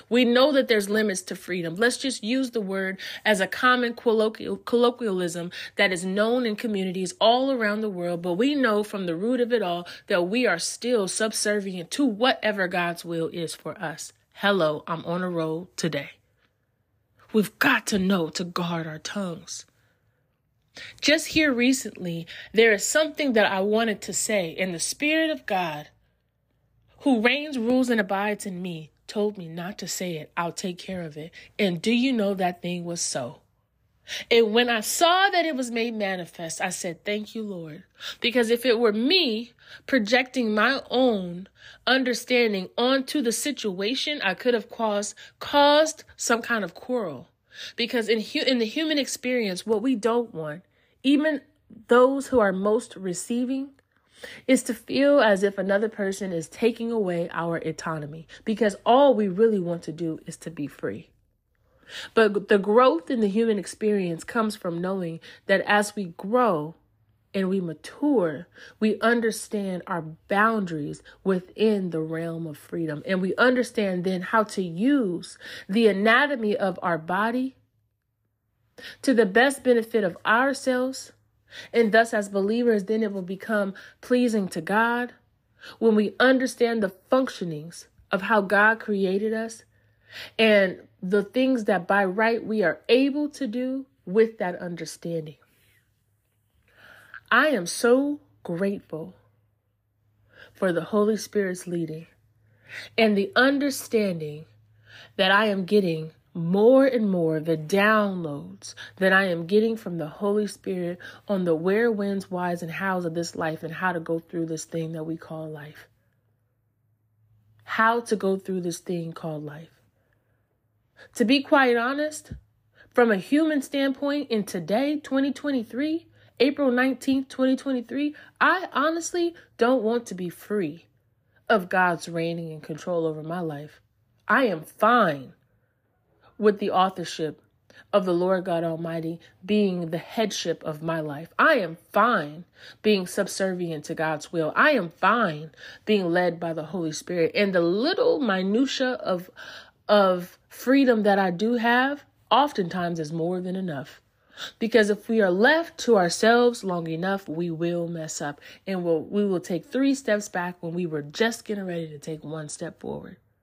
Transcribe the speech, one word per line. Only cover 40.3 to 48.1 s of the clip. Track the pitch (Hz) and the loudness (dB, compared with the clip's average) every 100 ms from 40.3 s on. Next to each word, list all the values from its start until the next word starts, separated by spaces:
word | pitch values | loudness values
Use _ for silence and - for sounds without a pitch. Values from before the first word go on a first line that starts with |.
| 262 226 | -2 0
my | 214 226 277 - | 2 2 0 -2
own | 240 262 208 180 175 196 _ - - - | 2 4 2 -4 -10 -14 _ -20 -8 0
understanding | 262 254 233 - 247 233 196 185 - | 2 2 -2 0 2 2 0 -4 -2
onto | 247 269 262 302 | 0 0 0 -2
the | 233 | 0
situation, | 220 302 262 214 185 202 254 - 294 | -2 -4 -4 -6 -4 -4 -4 -4 -2
I | 190 | -4
could | 185 254 | -2 0
have | 240 220 | -2 -4
caused, | - 220 202 208 - - _ | -6 -2 -2 -6 -12 -20 _
caused | - 285 285 294 311 - - - | -2 4 6 6 2 -2 -18 -10
some | - 233 | -2 -2
kind | - 233 | 0 -4
of | 185 | -4
quarrel. | - - 247 185 127 - _ _ - - - | -10 -6 -4 -4 -10 -16 _ _ -18 -16 -6
Because | 233 247 | -2 -2
in | 214 | 0